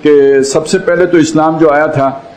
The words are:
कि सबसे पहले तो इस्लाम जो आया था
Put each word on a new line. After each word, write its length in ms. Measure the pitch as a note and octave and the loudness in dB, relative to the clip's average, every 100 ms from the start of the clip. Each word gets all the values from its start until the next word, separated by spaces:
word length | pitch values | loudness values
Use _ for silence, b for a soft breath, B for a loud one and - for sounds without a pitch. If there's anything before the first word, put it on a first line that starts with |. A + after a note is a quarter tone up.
| D3+ | 2
कि 380 | D3 C#3 C3+ | 2 4 2
सबसे 340 | C3+ D#3+ D#3 F#3+ | 0 -4 -4 -4
पहले 280 | F#3 E3+ F3 | -2 -2 0
तो 120 | E3+ | 2
इस्लाम 400 | D#3 D#3 D#3+ D#3+ | 0 0 -2 0
जो 100 | D#3+ | 0
आया 180 | C#3+ D#3 | 2 -2
था 360 | C#3 C3+ - - | -2 -4 -6 -18